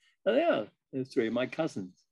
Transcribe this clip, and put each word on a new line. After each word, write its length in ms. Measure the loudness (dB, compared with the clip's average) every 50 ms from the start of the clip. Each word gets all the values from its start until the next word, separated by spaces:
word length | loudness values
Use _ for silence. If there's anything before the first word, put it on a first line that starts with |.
| _ _ _ _ 0
And 100 | 2 2 4
they 60 | 4
are, 240 | 2 2 0 0 -6 _ _ _ _
they're 120 | -6 -6 -6
three 240 | -4 0 0 0 2
of 60 | 2
my 120 | 0 -2
cousins. 480 | -2 -2 -2 -4 -2 -2 -6 -10 -10 -12 _ _ _